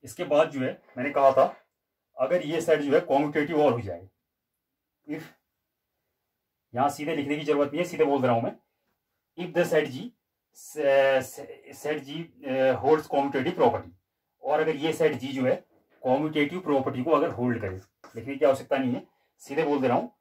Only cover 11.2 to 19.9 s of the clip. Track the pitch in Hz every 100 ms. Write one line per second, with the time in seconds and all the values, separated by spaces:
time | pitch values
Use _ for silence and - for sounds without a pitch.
11.2 | 127 - 143 - - - 143 151 131 156
12.2 | 165 _ 139 131 131 123 - 156 - 143
13.2 | 139 139 131 180 131 107 - _ _ _
14.2 | _ _ 131 151 160 139 160 156 160 131
15.2 | 131 135 127 - _ _ _ _ 131 131
16.2 | 156 151 147 180 156 139 127 123 131 147
17.2 | - - 123 113 101 92 - _ - -
18.2 | 131 139 147 135 - 135 127 127 - _
19.2 | _ _ - 143 147 143 127